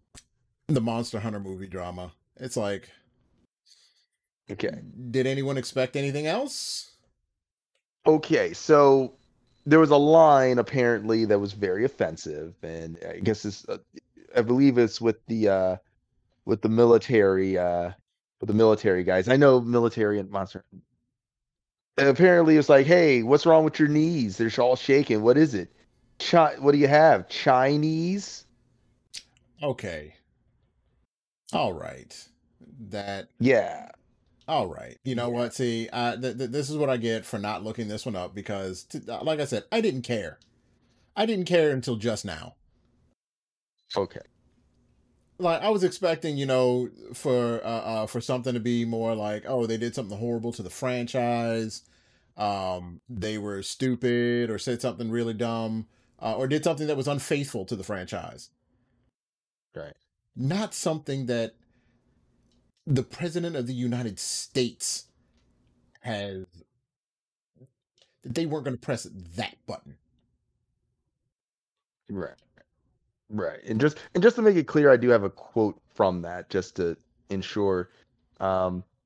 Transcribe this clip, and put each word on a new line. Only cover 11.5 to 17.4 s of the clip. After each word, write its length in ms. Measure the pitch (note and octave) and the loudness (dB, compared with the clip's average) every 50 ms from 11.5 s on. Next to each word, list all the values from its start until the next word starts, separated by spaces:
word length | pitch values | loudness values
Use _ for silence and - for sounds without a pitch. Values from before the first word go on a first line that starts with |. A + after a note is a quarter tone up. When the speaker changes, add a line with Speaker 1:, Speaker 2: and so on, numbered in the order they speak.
| G2+ | -4
Speaker 2:
very 320 | G#2 G2+ F#2 F2+ G2+ A#2 | -4 -2 -2 0 0 -2
offensive, 680 | C3 - - G#2 E2 E2 - - D#2+ D2+ D2+ D#2 E2+ - _ - | -2 -2 -2 -4 -4 -4 -8 -10 -10 -10 -10 -12 -14 -14 _ -14
and 340 | E2 E2 E2 E2 E2 E2 E2 - E2+ | -14 -12 -12 -12 -12 -14 -14 -14 -14
I 120 | E2+ F2 | -12 -6
guess 260 | F#2+ A2 G#2+ - - | -2 -2 -2 -2 -4
it's, 220 | G#2 G2 - - - | -8 -10 -10 -12 -12
uh, 80 | G2+ F#2+ _ _ - - - _ _ _ - - - | -12 -12 _ _ -20 -20 -20 _ _ _ -16 -6 -2
I 60 | B2 | -2
believe 360 | A2+ A2 B2 C3 C#3 C#3 B2 A#2+ | 0 2 4 4 4 6 6 6
it's 220 | A#2+ A2 - - | 4 2 2 -2
with 240 | A2+ A2+ G#2+ - _ - | -2 -2 -2 -2 _ -6
the, 200 | A2+ A2 G#2+ G2 | -2 0 2 2
uh, 260 | G2 F#2+ F#2 F#2 F#2 F#2 _ _ _ _ _ _ _ _ _ _ _ _ _ | 2 2 2 0 -2 -4 _ _ _ _ _ _ _ _ _ _ _ _ _
with 160 | G#2+ A2 G#2 - | -4 -2 -2 0
the 60 | A2 | 2
military, 880 | A2 A2+ A#2+ A#2 A#2 A2 - - B2 A2 G2 F#2+ F#2+ F#2+ | 4 6 8 8 8 6 4 4 4 4 4 4 4 2